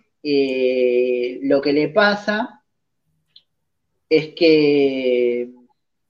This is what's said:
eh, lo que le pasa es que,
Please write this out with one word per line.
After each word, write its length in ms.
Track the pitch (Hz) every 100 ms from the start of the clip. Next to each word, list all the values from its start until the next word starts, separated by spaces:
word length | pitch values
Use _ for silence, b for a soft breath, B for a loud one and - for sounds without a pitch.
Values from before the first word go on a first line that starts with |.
| _ _
eh, 1160 | 147 143 135 131 127 127 123 123 127 123 123 135
lo 180 | 139 139
que 120 | 143
le 140 | 147 147
pasa 720 | 208 208 202 - 214 247 - _ _ _ _ _ _ _ _ _ _ _ _ _ _ -
es 240 | 156 151 -
que, 1120 | 165 156 147 143 139 131 127 123 123 120 123 123 _ _ _ _ _